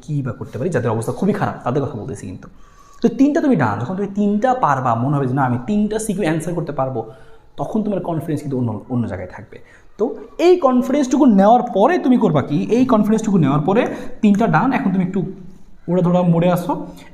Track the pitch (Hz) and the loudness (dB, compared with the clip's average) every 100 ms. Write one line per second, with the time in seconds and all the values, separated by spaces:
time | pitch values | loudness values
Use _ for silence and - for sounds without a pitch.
0 | - 147 127 107 110 110 175 147 120 113 | -6 -4 -4 -8 -10 -6 -4 -2 -2 -2
1 | 113 - 190 202 117 95 - 127 139 110 | -4 -2 -2 0 -2 -4 -4 -2 -4 -6
2 | 98 104 101 95 - - - - - - | -10 -12 -12 -14 -16 -20 -20 -20 -20 -4
3 | 233 233 277 302 320 214 117 104 123 185 | -2 2 2 4 2 2 2 -2 -4 -6
4 | 202 208 208 202 254 254 156 131 127 117 | -4 -2 0 2 0 2 2 2 0 0
5 | 127 147 131 135 131 120 - 208 208 214 | 0 0 0 0 0 -2 -2 -2 -2 -2
6 | 214 185 170 160 160 175 170 131 135 117 | -4 -2 -2 -2 -4 -6 -6 -4 -4 -4
7 | 110 - - - - - 139 220 202 190 | -8 -12 -20 -20 -18 -10 -6 -4 -2 -4
8 | 180 160 - 151 147 127 120 104 - 123 | -4 -6 -4 -6 -4 -4 -4 -6 -6 -4
9 | 107 90 - - - - - - - - | -4 -6 -10 -14 -18 -20 -20 -20 -16 -6
10 | 240 - - - 330 359 269 247 240 277 | -4 -4 -12 0 4 4 4 2 2 0
11 | 254 277 285 196 196 240 - 190 226 359 | 2 4 6 6 6 4 2 2 2 2
12 | 277 247 208 147 - 147 196 233 262 220 | 2 4 4 2 0 -2 0 2 4 2
13 | 208 220 - 196 139 147 180 202 320 - | 2 0 2 2 4 2 2 2 0 -4
14 | - - 214 202 226 156 247 269 196 185 | -10 0 2 4 4 2 2 0 0 0
15 | 175 196 156 - - - - - - 180 | -2 -2 -6 -8 -16 -18 -20 -14 -2 0
16 | 175 180 180 165 180 175 - 302 - - | 2 2 4 4 2 2 0 -4 -6 -14
17 | - | -18